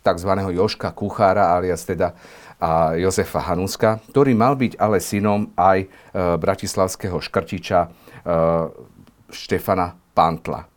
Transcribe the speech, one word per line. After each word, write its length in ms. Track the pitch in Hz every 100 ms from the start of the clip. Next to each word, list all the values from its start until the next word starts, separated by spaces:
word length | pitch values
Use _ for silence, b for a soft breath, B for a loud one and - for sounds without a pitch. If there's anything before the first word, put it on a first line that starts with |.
takzvaného 480 | - 87 92 98 95
Joška 480 | 90 104 - 101 -
Kuchára 560 | 101 - 101 95 92
alias 320 | 90 90 85
teda 320 | - 85 90 85 B B B B
a 400 | 85 82 80 82
Jozefa 400 | 92 92 95 82
Hanuska, 640 | 69 87 95 - 113 110 -
ktorý 240 | - 139
mal 240 | 117 117 139
byť 240 | 120 -
ale 160 | 104 101
synom 560 | - 101 104 104 104
aj, 240 | - 90 95
e, 100 | 95 B B 98 90 85
bratislavského 800 | 80 95 98 - 95 - 98 87
škrtiča, 640 | - - 92 95 - 92 85
e, 20 | B B B - 85 82 82 82 - - - - _ _
Štefana 640 | - - 95 - 95 87 - _
Pantla. 560 | - 80 82 - 65 -